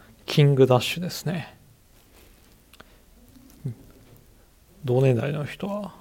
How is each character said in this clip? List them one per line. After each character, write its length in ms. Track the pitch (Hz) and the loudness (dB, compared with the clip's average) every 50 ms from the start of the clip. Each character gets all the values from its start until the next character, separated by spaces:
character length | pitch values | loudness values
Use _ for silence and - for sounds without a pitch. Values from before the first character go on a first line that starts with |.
| - - - _ - | -20 -20 -20 _ -12
キ 180 | - - 151 | -2 2 4
ン 120 | 143 143 143 | 4 4 6
グ 120 | 131 135 | 4 6
ダ 120 | 120 127 120 | 6 6 2
ッ 40 | |
シ 180 | - - - 170 | 2 -2 -6 -6
ュ 20 | |
で 80 | 180 156 | -8 -8
す 160 | - - - | -10 -8 -8
ね。 280 | 147 180 156 - - - - - _ _ _ _ _ _ _ _ _ _ - - - - _ _ _ - _ _ _ - - - - - _ _ _ _ - - - - - - - - - - 131 113 - - - - - - - - - _ - _ _ _ _ _ _ _ _ - - - | -6 -6 -6 -10 -12 -18 -20 -20 _ _ _ _ _ _ _ _ _ _ -20 -20 -20 -20 _ _ _ -20 _ _ _ -20 -20 -20 -20 -20 _ _ _ _ -20 -20 -20 -20 -20 -20 -20 -20 -14 -14 -14 -14 -14 -20 -20 -20 -20 -20 -20 -20 -20 _ -20 _ _ _ _ _ _ _ _ -20 -12 -4
同 160 | 127 120 131 | -2 0 2
年 120 | 135 131 123 | 4 2 2
代 160 | 113 120 139 | 2 -2 -4
の 120 | 151 147 143 | -6 -6 -8
人 220 | - - - 190 | -8 -8 -10 -8
は 280 | 202 202 208 202 175 - - | -8 -8 -8 -10 -12 -16 -18